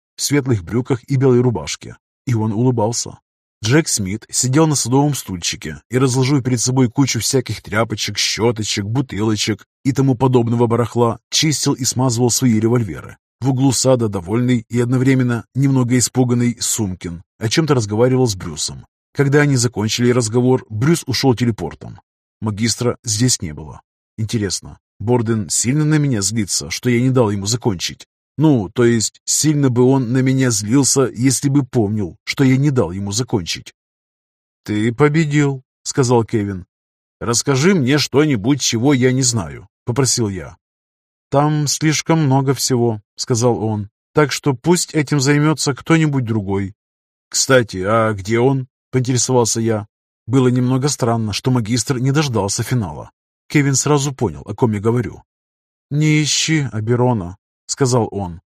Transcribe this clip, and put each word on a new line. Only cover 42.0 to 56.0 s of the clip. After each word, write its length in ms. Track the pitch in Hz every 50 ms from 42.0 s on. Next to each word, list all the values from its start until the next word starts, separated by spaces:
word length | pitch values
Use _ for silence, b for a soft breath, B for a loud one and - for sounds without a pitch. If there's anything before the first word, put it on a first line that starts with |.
| - - 165 165 156
много 280 | 135 131 135 135 135 135
всего", 480 | - - - 131 120 120 117 113 104 - _ _
сказал 480 | - - - 131 110 120 123 117 82 104
он. 260 | 110 107 104 101 - _ _ _ _ -
"Так 180 | 151 151 135
что 220 | - - - 147 131
пусть 400 | - - 160 180 170 - - -
этим 240 | 156 143 - 147 147
займётся 560 | 123 139 147 147 147 156 156 - - 147 131
кто-нибудь 500 | - - - 165 165 160 151 143 135 120
другой". 480 | 110 113 110 95 95 98 98 98 92 - _ _ _ _ _ _ _ _ _ _ _
"Кстати, 480 | - - - - 135 127 117 - - 92
а 360 | 92 98 113 113 113 110 107
где 260 | 98 90 101 113 117
он?" 280 | 120 135 139 135 127 - _ _ _ _
поинтересовался 680 | - 131 123 120 131 120 - - 127 123 117 - - 117
я. 280 | 113 113 110 107 101 - _ _ _ _ _ _ _
Было 220 | - 117 135 127 123
немного 400 | 123 127 123 123 131 131 127 151
странно, 460 | - - 131 117 117 117 110 107 101
что 180 | - - 131
магистр 480 | 127 123 110 98 123 123 - - 135 120
не 120 | 127 135
дождался 520 | 139 156 156 139 113 110 95 101 - - 113
финала. 480 | - 127 123 104 82 73 69 58 - _ _ _ _ _ _ _ -
Кевин 280 | - 151 139 139 135
сразу 380 | 127 - 139 151 143 135 147 131
понял, 280 | - 123 95 73 71
о 140 | - - 107
ком 160 | - 127 113 107
я 60 | 101
говорю. 440 | 98 113 117 123 107 90 - - - _ _ _ _ _ _ _ _ _ _ _ _ -
"Не 320 | 139 147